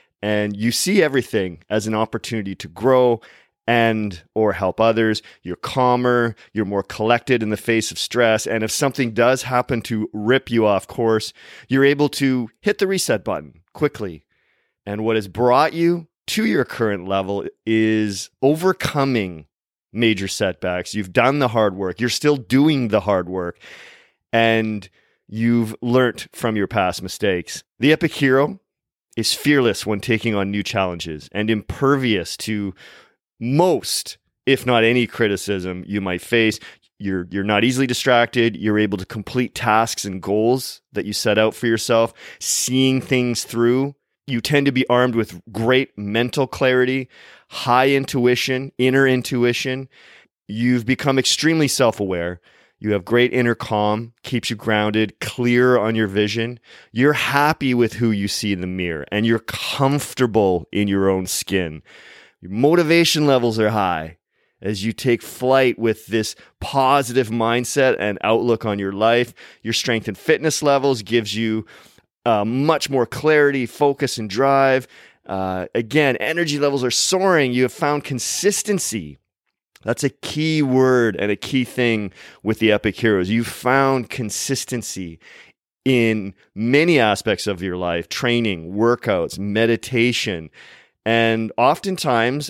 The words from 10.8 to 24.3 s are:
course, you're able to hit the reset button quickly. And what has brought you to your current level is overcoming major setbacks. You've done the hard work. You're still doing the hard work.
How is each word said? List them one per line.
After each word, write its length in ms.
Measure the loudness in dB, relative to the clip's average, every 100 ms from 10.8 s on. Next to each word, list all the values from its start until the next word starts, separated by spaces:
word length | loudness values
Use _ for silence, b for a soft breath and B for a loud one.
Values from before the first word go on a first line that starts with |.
| -2
course, 440 | -2 0 0 -2 B B B B
you're 160 | 4 4
able 240 | 4 0
to 400 | 0 0 0 -4 _
hit 200 | -4 0
the 80 | 0
reset 360 | 0 0 -2
button 380 | -2 -6 -8 _ _
quickly. 520 | -4 -4 -4 -12 -12 _ _ _ _ _ _ -10
And 200 | -4 -2
what 100 | -2
has 140 | -2
brought 420 | 0 2 4 2
you 360 | 0 0 0 -8 _ -8
to 200 | -2 0
your 180 | 0
current 420 | -2 -2 -2 -2 -2
level 400 | -2 -2 -6 -8 _ -2
is 640 | 2 2 0 -2 -6 -12 -2
overcoming 1040 | 0 2 0 0 -4 -2 0 0 -2 -10 -20 _ _ _ _
major 380 | 0 0 0 -4
setbacks. 680 | -2 -4 -2 -4 -4 -6 -8
You've 160 | -2
done 280 | 2 2 2
the 100 | 0
hard 260 | 2 0 0
work. 240 | -6 -2
You're 100 | -4
still 280 | 0 0 0
doing 500 | 2 2 4 2 0
the 140 | 0
hard 260 | 0 -2 -2
work. 320 | -6 -6 -10 B B B B B B -2